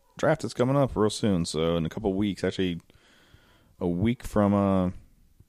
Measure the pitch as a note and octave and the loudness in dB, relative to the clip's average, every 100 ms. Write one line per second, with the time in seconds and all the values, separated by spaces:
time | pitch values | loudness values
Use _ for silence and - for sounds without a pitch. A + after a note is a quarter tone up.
0 | _ - C3 D#3 - - B2+ C#3+ C3 F#2+ | _ -2 0 0 -2 -2 0 2 0 2
1 | G#2 - A#2 F#2 E2 D#2 E2 E2+ D#2+ - | 0 0 0 0 0 0 0 0 -2 -4
2 | A2 F#2+ G#2 F2+ F#2 - F#2 E2+ - - | -2 0 -2 -2 -4 0 -2 -2 -10 -20
3 | _ _ _ - _ _ _ - F2+ F2 | _ _ _ -20 _ _ _ -6 -4 0
4 | A2 B2 - G#2+ G2+ G2+ G2+ F#2+ F2+ - | 0 -2 -2 0 2 4 2 2 0 -4
5 | - _ _ _ | -14 _ _ _